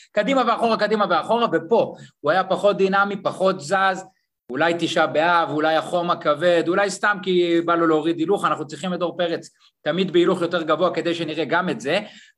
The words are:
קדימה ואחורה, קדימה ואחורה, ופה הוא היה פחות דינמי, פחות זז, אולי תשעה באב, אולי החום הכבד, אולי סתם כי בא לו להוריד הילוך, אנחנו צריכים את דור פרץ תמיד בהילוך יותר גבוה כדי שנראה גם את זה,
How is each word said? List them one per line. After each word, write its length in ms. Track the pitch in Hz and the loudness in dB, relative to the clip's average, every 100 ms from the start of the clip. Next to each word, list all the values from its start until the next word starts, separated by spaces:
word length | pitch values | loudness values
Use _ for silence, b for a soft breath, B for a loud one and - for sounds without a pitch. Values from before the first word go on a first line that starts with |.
| B | B
קדימה 300 | 208 214 269 233 | -2 0 0 2
ואחורה, 300 | 208 233 214 | 0 0 0
קדימה 280 | 208 214 190 | 0 0 2
ואחורה, 360 | 165 156 233 233 | 0 0 0 2
ופה 420 | 165 165 226 143 B B _ | 0 2 2 2 B B _
הוא 100 | 143 | 0
היה 140 | 180 | 0
פחות 320 | 185 180 202 180 | 0 0 2 2
דינמי, 460 | 190 196 202 196 | 2 2 0 -2
פחות 380 | 143 - 190 185 | -6 0 0 0
זז, 440 | 139 190 190 180 - b b _ - | -2 0 0 -2 -10 b b _ -10
אולי 220 | 127 165 170 | -2 0 0
תשעה 280 | 160 175 156 | -2 0 0
באב, 440 | 147 165 175 160 | 2 2 2 0
אולי 260 | 151 156 160 | 0 0 0
החום 340 | - 175 175 | 0 -2 -2
הכבד, 520 | 170 160 143 175 170 160 | -2 0 2 2 2 2
אולי 220 | 190 202 | 0 0
סתם 280 | 185 214 196 | 0 -2 -2
כי 380 | 185 180 175 170 | 0 0 2 0
בא 140 | 170 | 2
לו 120 | 170 165 | 2 2
להוריד 320 | 156 160 151 | 2 0 -2
הילוך, 260 | 165 196 | 0 0
אנחנו 220 | 165 147 151 | 0 -4 -6
צריכים 280 | 151 190 | -8 -6
את 40 | 175 | -4
דור 180 | 175 170 | -4 -2
פרץ 340 | 175 165 - b b _ | -4 -4 -10 b b _
תמיד 300 | 156 170 185 | -4 -2 2
בהילוך 300 | 170 180 185 | 2 4 2
יותר 200 | 170 175 | 0 -2
גבוה 320 | 160 151 180 | -2 0 0
כדי 200 | 165 160 | 0 -4
שנראה 300 | 170 156 156 | -4 -4 -4
גם 240 | 147 165 180 | -2 -2 -2
את 120 | 120 | -4
זה, 200 | 123 180 208 B B | -4 -4 -4 B B